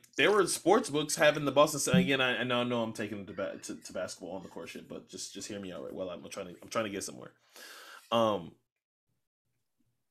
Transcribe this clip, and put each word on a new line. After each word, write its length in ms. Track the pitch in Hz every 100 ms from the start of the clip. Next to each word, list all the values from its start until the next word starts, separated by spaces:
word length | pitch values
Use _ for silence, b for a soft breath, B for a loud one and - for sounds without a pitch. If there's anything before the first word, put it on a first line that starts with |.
| - -
there 160 | 151
were 140 | 208 180
sports 460 | - 156 214 -
books 240 | 143 156 -
having 300 | 151 151 143
the 60 |
Boston 280 | 131 151 147
Ce-, 80 | -
again, 340 | 127 - 135
I, 200 | 127 113
I 20 |
know, 180 | 123 123
I 20 |
know 200 | 123 120
I'm 100 | 113
taking 260 | 113 104 107
it 80 | 95
to 60 |
ba-, 240 | 95 98 -
to, 120 | - 95
to 180 | -
basketball 420 | 98 92 - 87 92
on 80 |
the 60 | 90
court 200 | - 80
shit, 180 | - -
but 220 | 82 -
just, 240 | 92 -
just 140 | 98 -
hear 120 | 104
me 120 | 95
out, 120 | 82
right? 100 | 67
Well, 180 | - 92
I'm 100 | 87 87
trying 180 | 101 92
to, 80 | 85
I'm 80 | -
trying 160 | 117 107
to 60 |
get 120 | 98
somewhere. 280 | - 64 58 _ b b b b b b b
Um, 400 | 117 113 101 82 - _ _ _ _ _ _ _ _ _ _ _ _ _ _ _